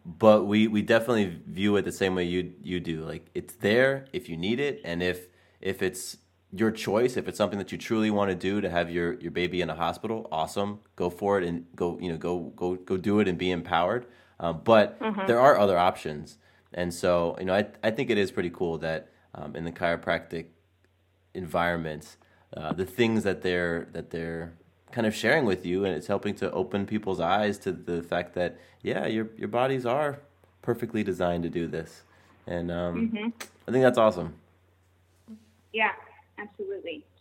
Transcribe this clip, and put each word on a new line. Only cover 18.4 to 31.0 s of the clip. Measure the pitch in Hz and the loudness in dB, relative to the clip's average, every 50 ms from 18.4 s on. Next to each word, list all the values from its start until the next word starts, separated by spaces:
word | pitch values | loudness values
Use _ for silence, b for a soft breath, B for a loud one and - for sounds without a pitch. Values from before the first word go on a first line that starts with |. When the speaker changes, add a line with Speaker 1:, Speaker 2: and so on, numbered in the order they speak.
| 90 87 | -4 -4
Speaker 1:
cool | 85 - 92 85 82 78 | -4 -4 -4 -2 -2 -2
that, | 78 80 80 78 - b b b b b - | -4 -4 -4 -4 -6 b b b b b -16
um, | - 76 76 76 | -14 -12 -10 -10
in | - 82 | -8 -8
the | 85 | -8
chiropractic | 80 - 87 85 85 80 - 90 85 80 - - - 82 80 - _ _ _ _ _ _ _ _ _ _ _ _ _ _ _ _ - | -6 -2 0 0 0 0 0 -2 -2 -2 -2 -6 -10 -10 -10 -10 _ _ _ _ _ _ _ _ _ _ _ _ _ _ _ _ -12
environments, | 87 90 80 76 85 85 87 87 85 82 78 78 76 - - - _ b b b b b b - | -10 -8 -4 0 0 2 2 0 -2 -4 -6 -8 -8 -12 -16 -20 _ b b b b b b -14
uh, | - 78 78 - | -10 -6 -6 -4
the | 85 92 | -4 -4
things | 90 - - 120 110 113 107 98 | -4 0 2 2 4 4 2 2
that | 101 92 - | 0 0 0
they're, | - 92 90 87 87 85 85 85 - - - | 0 0 0 2 2 0 -2 -2 -6 -8 -10
that | 85 80 - | -12 -12 -8
they're | - 82 82 82 82 82 82 85 82 - _ _ _ _ _ - | -8 -8 -6 -6 -6 -8 -8 -10 -14 -18 _ _ _ _ _ -10
kind | - 120 113 | -4 0 0
of | 110 110 | 0 0
sharing | - - 110 139 160 139 | 0 2 2 4 4 4
with | 107 92 90 - | 2 0 0 -2
you, | 87 90 95 101 | -2 -2 0 0
and | 95 87 | 0 -2
it's | 76 - | -2 -2
helping | - 101 98 - 104 98 | -2 -2 -2 -2 -4 -4
to | - 101 90 | -4 -4 -4
open | - 87 92 - - 101 98 | -2 -2 -4 -2 -2 -4 -2
people's | 95 107 107 - 98 92 87 | -2 -4 -4 -2 -2 -2 0
eyes | 82 85 95 104 107 104 101 - | 0 2 2 2 2 0 -2 -2
to | - 101 | -4 -6
the | 87 85 - - 87 85 85 | -6 -6 -6 -6 -4 -4 -4
fact | - 90 87 90 - - | -2 -4 -4 -4 -4 -4
that, | 90 87 85 - b b b b b | -2 -2 -2 -4 b b b b b
yeah, | - 101 127 92 - | -6 -4 -2 -2 -2
your, | - 110 110 110 110 - | -2 -2 -2 -4 -4 -8
your | - - | -8 -8
bodies | 104 107 120 127 135 135 131 120 | -4 0 0 0 0 0 0 0
are | 120 123 147 151 143 135 - - _ _ _ _ _ _ _ | 0 0 0 0 -2 -4 -6 -14 _ _ _ _ _ _ _
perfectly | - - 117 - 120 110 - 107 | -4 -4 -2 -2 -2 -4 -2 -2